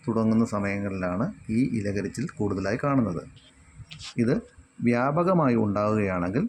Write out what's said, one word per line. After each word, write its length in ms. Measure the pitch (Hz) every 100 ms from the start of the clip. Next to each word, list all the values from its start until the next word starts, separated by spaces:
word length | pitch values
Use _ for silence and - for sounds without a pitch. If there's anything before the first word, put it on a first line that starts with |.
തുടങ്ങുന്ന 440 | - 110 110 113 113
സമയങ്ങളിലാണ് 800 | 104 101 101 101 95 90 92 165 - -
ഈ 100 | 113 135 117
ഇലകരിച്ചിൽ 500 | 101 101 98 - 170 -
കൂടുതലായി 440 | 104 95 98 120
കാണുന്നത്. 400 | 143 135 107 82 - - - - - - - - - -
ഇത് 180 | 117 190 - - - -
വ്യാപകമായി 760 | 117 120 131 151 175 180 139 117
ഉണ്ടാവുകയാണെങ്കിൽ 880 | 104 101 107 107 101 90 87 110